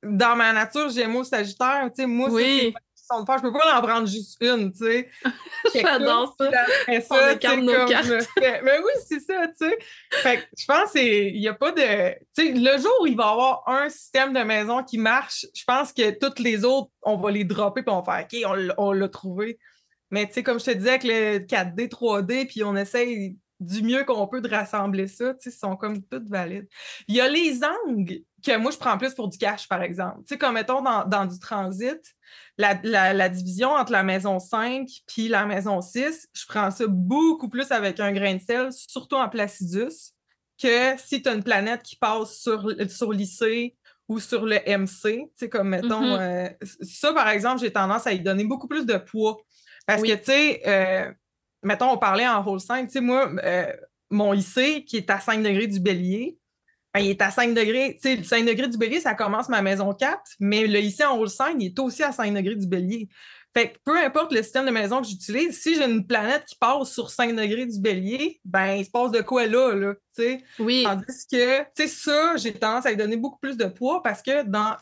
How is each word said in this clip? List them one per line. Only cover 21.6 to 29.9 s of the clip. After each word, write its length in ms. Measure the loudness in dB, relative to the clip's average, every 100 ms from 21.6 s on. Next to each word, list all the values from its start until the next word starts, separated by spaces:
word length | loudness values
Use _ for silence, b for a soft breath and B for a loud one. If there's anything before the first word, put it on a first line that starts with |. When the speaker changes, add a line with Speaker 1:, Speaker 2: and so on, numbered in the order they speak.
| -2
Speaker 1:
D, 140 | -4 -6
trois 320 | -2 0 0
D, 220 | 0 -2
puis 180 | -4 -4
on 140 | -2 -2
essaye 600 | -2 -2 -2 -2 -6 -10 _ -14
du 220 | -8 -2
mieux 220 | 0 2
qu'on 220 | 0 0 -2
peut 140 | -4
de 60 | -2
rassembler 580 | -2 -2 -2 -2 -2 -4
ça, 240 | -4 -6
tu 160 | -6 -10
sais, 60 | -8
ils 20 |
sont 180 | -6 -4
comme 260 | -6 -8
toutes 260 | -10 -12 -6
valides. 400 | -6 -6 -8 -12 B B B B
Il 60 |
y 60 | 2
a 80 | 2
les 320 | 2 0 0 -2 -2 -2
angles 320 | -2 -4 -6 -16 _
que 120 | -2 0
moi, 120 | 0
je 60 | -2
prends 220 | -2 0
plus 160 | -2
pour 140 | -4 -8
du 100 | -2
cash, 280 | -2 -2 -4
par 120 | -4
exemple. 360 | -4